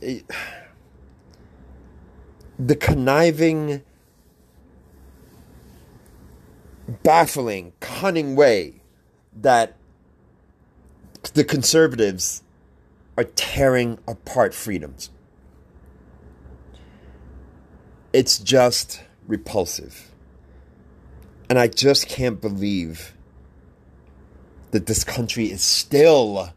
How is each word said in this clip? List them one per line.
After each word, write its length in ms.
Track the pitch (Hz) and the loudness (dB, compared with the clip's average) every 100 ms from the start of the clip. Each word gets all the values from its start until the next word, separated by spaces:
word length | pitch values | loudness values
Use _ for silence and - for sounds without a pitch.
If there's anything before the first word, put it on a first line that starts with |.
it, 240 | 127 123 - - - - - _ _ _ - _ _ _ - - - - - - - - - - - - | -12 -12 -12 -14 -14 -18 -20 _ _ _ -20 _ _ _ -20 -20 -20 -20 -20 -20 -20 -20 -20 -20 -20 -8
the 180 | 127 143 | -2 0
conniving, 1040 | - 147 127 143 170 151 165 156 151 143 _ _ _ _ _ _ _ _ _ _ _ _ - - - - - - - - - - _ - - - - - - - - 117 | 2 0 2 4 4 4 2 0 -4 -8 _ _ _ _ _ _ _ _ _ _ _ _ -20 -20 -20 -20 -20 -20 -20 -20 -20 -20 _ -20 -20 -20 -20 -20 -20 -20 -14 -2
baffling, 680 | 160 160 156 147 120 98 87 - | 2 4 2 -2 -6 -6 -10 -16
cunning 560 | - - 190 165 143 135 | -14 -6 -2 -2 -2 4
way 460 | 143 104 78 - _ _ _ _ _ | 4 4 -2 -14 _ _ _ _ _
that 420 | 113 131 120 113 - _ _ _ _ _ _ _ _ _ _ _ _ - - - | -4 2 2 0 -6 _ _ _ _ _ _ _ _ _ _ _ _ -20 -20 -6
the 100 | 151 | -2
conservatives 1000 | - 139 123 160 156 123 104 92 - - _ _ _ _ _ _ _ - | 0 0 2 4 4 2 0 0 -8 -10 _ _ _ _ _ _ _ -6
are 80 | |
tearing 760 | 117 - - - 135 127 120 113 - | -4 -4 -6 0 2 2 -2 -6 -12
apart 480 | 107 - 127 101 | -14 -6 0 0
freedoms. 560 | - 113 92 76 65 - - _ _ _ _ _ - - - - - - - - - - - - - - - - - - - _ - - - _ | 0 -8 -8 -8 -16 -20 -20 _ _ _ _ _ -20 -20 -20 -20 -20 -20 -20 -20 -20 -20 -20 -20 -20 -20 -20 -20 -20 -20 -20 _ -20 -20 -20 _
It's 260 | 131 131 - | 0 2 -2
just 640 | 98 131 123 120 - - - _ - | 2 4 4 2 -6 -12 -20 _ -8
repulsive. 840 | 104 - 107 85 - 67 - - _ _ _ _ - _ _ - - - - - - - | -8 -4 -4 -4 -8 -14 -20 -20 _ _ _ _ -20 _ _ -20 -20 -20 -20 -20 -16 -2
And 100 | 127 | 2
I 80 | 120 | 2
just 420 | - 131 135 - | 2 2 2 -2
can't 320 | - 127 104 | -4 -4 -4
believe 760 | 110 98 101 98 80 82 - - - - - - - _ _ _ _ - - - - - - | -8 -6 -4 -4 -6 -12 -18 -20 -20 -20 -20 -20 -20 _ _ _ _ -20 -20 -20 -20 -20 -6
that 160 | 107 92 | -4 -2
this 160 | 110 | -6
country 480 | - - 113 - 107 | -6 -6 -6 -4 -6
is 120 | 95 | -4
still 920 | - - - 143 160 147 110 98 85 | -2 -2 0 4 6 6 2 -4 -8